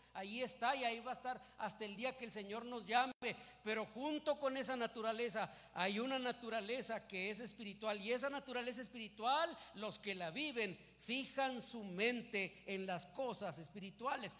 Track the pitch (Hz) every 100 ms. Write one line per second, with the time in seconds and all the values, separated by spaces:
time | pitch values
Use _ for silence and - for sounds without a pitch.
0 | - - 196 226 247 - 233 269 240 226
1 | 233 247 254 254 - - 214 - 214 196
2 | 254 254 233 214 196 214 233 247 180 233
3 | 262 - 247 190 - - 214 220 208 226
4 | 285 302 302 294 277 262 247 254 226 233
5 | 220 220 240 202 190 - - - 185 202
6 | 254 262 247 240 226 220 202 254 220 226
7 | - 190 190 208 226 - 208 202 220 208
8 | 202 247 269 277 269 247 247 240 247 247
9 | 220 214 226 285 339 302 - - 208 -
10 | 208 190 170 180 302 240 208 165 - -
11 | - 247 269 - 269 247 - 233 202 180
12 | 226 240 - 202 190 - - 196 190 175
13 | - - 262 202 202 147 156 - 190 190
14 | 240 285 208 -